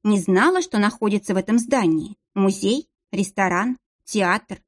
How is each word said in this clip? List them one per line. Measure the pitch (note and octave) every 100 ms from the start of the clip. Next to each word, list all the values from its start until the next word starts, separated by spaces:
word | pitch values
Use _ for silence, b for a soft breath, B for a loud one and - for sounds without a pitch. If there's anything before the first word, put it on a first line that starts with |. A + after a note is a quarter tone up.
не | G#3 G3+
знала, | E3+ F#3 D4 F#4
что | E4+ G#3+
находится | G#3 - G#3+ G3+ -
в | F#3
этом | - A#3
здании – | A#3 C4 F#3 D#3+ - - _
музей, | G3 G3 F#3+ G3 C4 - _ _
ресторан, | - G3 - F#3+ F3+ A#3 B3+ _ _
театр. | - G#3+ F3+ F#3+ _ G3